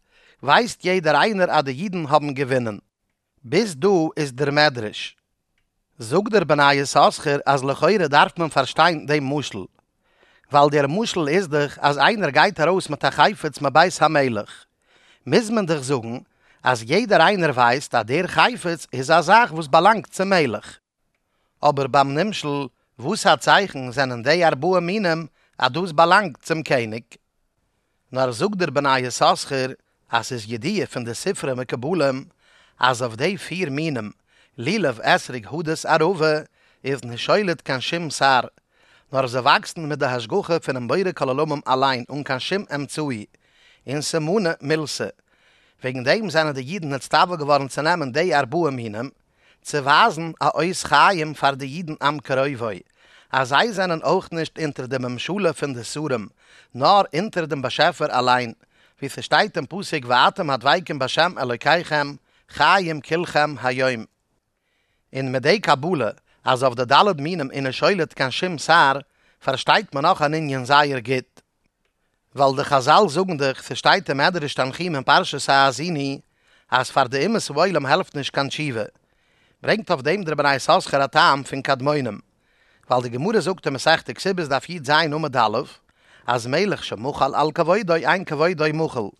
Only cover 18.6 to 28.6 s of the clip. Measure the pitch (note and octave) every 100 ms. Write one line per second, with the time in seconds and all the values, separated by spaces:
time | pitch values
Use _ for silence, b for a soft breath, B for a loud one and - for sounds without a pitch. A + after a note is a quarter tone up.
18.6 | F3 E3+ - B2+ C3 E3 D#3 A3 A#3+ D#3+
19.6 | D3 E3 F#3+ A3 - - F#3+ F#3 C3 G#2
20.6 | - - _ _ _ _ _ _ _ -
21.6 | D3 C#3 C3+ C#3 C#3 C#3+ G#3 E3+ D3 C#3+
22.6 | C3+ _ _ - C3 G#3+ F#3+ D3 - E3+
23.6 | F#3+ C#3 B2+ B2 C3 A#2+ C3 F3 E3 C#3
24.6 | E3+ F#3 F3 G#3+ F3+ E3 D#3 _ _ -
25.6 | B2+ C#3+ F#3 D3+ E3+ G3 F#3 A#2+ - D#3+
26.6 | - C3+ A2 A2+ - - _ _ _ _
27.6 | _ _ _ _ _ B2+ B2+ A2+ G3+ G3